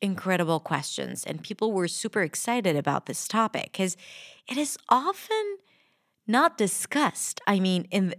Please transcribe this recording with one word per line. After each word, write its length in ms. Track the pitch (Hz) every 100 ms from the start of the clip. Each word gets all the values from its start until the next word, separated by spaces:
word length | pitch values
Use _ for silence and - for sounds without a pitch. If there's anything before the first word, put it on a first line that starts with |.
incredible 580 | 202 185 185 185 165 160
questions, 640 | - 143 143 - 127 -
and 180 | - 156
people 300 | - 208 220
were 160 | 190 175
super 320 | - 220 214
excited 560 | 165 - - 240 190 147
about 300 | 143 143 -
this 200 | - -
topic 460 | 220 220 - -
'cause 240 | - 190 - - - - - -
it 120 | 247
is 180 | 294 - -
often 680 | 247 320 392 - 440 415 392 _ _ _ _ _ _ -
not 260 | 240 330 -
discussed, 840 | 202 - - 285 254 - - - -
I 120 | 196
mean, 300 | 185 180 180
in, 240 | 202 185